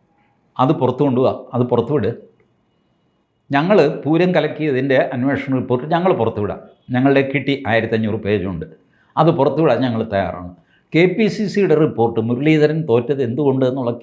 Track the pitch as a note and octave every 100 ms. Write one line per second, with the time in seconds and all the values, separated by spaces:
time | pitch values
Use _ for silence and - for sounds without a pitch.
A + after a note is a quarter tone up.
0 | _ _ _ _ _ - C3 E3 B2+ B2+
1 | C#3+ B2 A#2+ - - B2 B2 A#2 A#2 D3
2 | G2+ A#2+ - _ _ _ _ _ _ _
3 | _ _ _ _ - C#3 E3+ G#3 C#3+ -
4 | C#3 E3 F3+ E3+ D3+ - D#3 B2+ C#3 C3
5 | - C3 C3+ C3+ C3 C3 - B2 D3 E3+
6 | F#3 C#3+ A2 A2 G2+ E2 - _ - B2
7 | C3+ C#3 C#3 C#3+ C#3 C#3 G2+ A2+ A2 A2
8 | A2 G2 G2 G#2 F#2+ E2+ D#2+ - _ _
9 | _ - D#3+ C3 C#3 C#3+ D#3+ A#2 B2+ A2+
10 | A2 G2 F2 F2+ F2+ - _ _ _ D#3
11 | F3+ F3+ G#3 - G#3 G3+ F#3+ D3+ D#3 A2+
12 | A2+ G#2 A2+ A#2+ D3+ D#3 D3 D#3+ D#3 A#2
13 | - C#3 A#2+ B2+ C#3+ C3 B2+ C3+ A#2+ A#2